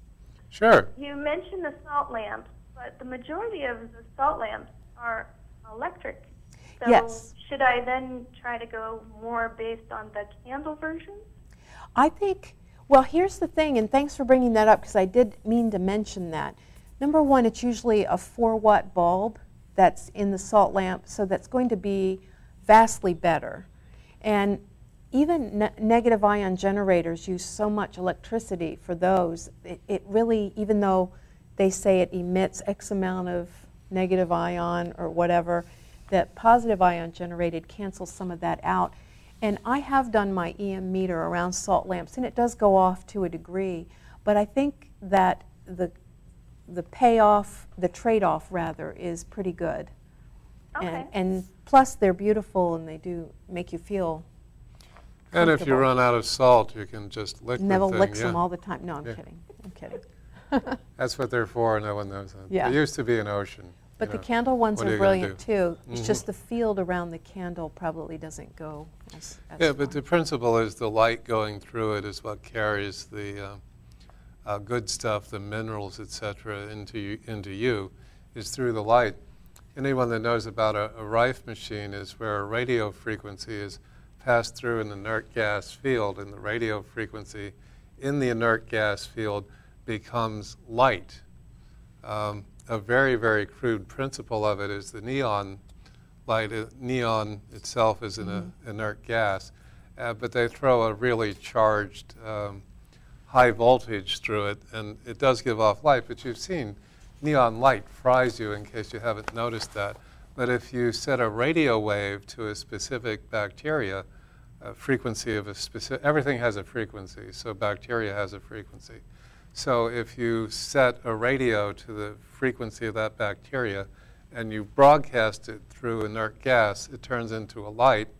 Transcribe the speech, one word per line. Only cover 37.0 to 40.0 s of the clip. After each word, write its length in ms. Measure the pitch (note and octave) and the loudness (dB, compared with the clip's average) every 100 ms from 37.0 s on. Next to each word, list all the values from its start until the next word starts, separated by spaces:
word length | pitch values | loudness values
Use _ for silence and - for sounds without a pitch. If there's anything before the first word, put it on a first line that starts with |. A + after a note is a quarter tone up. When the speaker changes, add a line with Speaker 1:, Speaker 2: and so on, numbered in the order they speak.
| E3+ | -6
Speaker 3:
generated 560 | E3+ F3 E3+ E3+ E3 - | -10 -10 -4 -2 -4 -10
cancels 440 | - G3 - F3+ | -10 -10 -10 -14
some 180 | - F#3 | -10 -8
of 100 | E3+ | -4
that 180 | E3+ E3 | -4 -2
out. 320 | E3 F#3 F3+ - - - - - | -2 0 -2 -6 -20 -20 -20 -4
And 160 | G#3+ G3+ | -4 -2
I 160 | A3 C#4 | -2 -4
have 320 | C#4 C#4 | 0 0